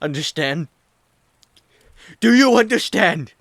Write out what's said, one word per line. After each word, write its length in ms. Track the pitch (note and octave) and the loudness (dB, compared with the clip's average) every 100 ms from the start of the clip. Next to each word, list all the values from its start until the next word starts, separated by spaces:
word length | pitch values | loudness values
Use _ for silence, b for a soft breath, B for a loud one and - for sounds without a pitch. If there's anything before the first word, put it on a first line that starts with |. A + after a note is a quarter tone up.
Understand? 640 | D3+ C#3+ D#3 - C#3+ C#3+ D#3 _ _ _ _ _ _ _ _ _ _ b b b b b | -8 -8 -8 -6 -6 -6 -10 _ _ _ _ _ _ _ _ _ _ b b b b b
Do 140 | A3+ | 2
you 240 | A#3+ C4+ A#3+ | 4 6 4
understand? 760 | A3+ A#3 - - F#3 D#3+ C3+ _ | 2 0 -2 0 0 0 -8 _